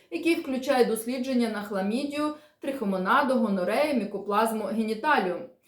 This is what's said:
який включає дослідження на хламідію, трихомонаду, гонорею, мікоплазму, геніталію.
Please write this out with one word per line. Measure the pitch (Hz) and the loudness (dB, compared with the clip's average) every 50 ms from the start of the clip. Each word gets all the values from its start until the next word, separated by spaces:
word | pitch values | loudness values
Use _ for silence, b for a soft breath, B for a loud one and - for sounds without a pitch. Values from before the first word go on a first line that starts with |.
| B B | B B
який | 339 - - 330 339 | -6 -2 2 2 2
включає | - - 277 262 254 269 285 262 247 233 | 0 0 -4 -4 -2 0 2 2 2 2
дослідження | 196 220 214 226 240 262 262 247 269 254 240 233 214 | 0 -2 -4 -4 -6 -4 -4 -2 0 0 0 0 0
на | 214 202 | -2 -4
хламідію, | 202 - 208 190 190 202 226 269 294 285 294 294 302 302 294 B B B B B | -6 -4 -4 -2 -2 0 -2 -2 -2 -4 -4 -2 -2 -4 -4 B B B B B
трихомонаду, | - 277 262 - 220 196 190 185 185 202 240 285 285 254 254 | -6 -6 -4 -2 -2 -2 0 0 2 4 4 4 4 4 2
гонорею, | 226 226 202 196 185 180 190 220 269 302 311 269 | 2 2 2 2 0 0 2 2 2 2 2 2
мікоплазму, | 226 196 - - 196 - 208 202 214 226 226 220 214 208 | 0 0 -2 -6 -8 -4 0 2 2 2 2 0 -2 -4
геніталію. | 190 208 226 220 214 220 208 - 302 285 240 190 180 170 - - - - _ b | -2 -2 -2 0 -2 -2 -2 2 2 2 2 2 0 -2 -4 -6 -12 -16 _ b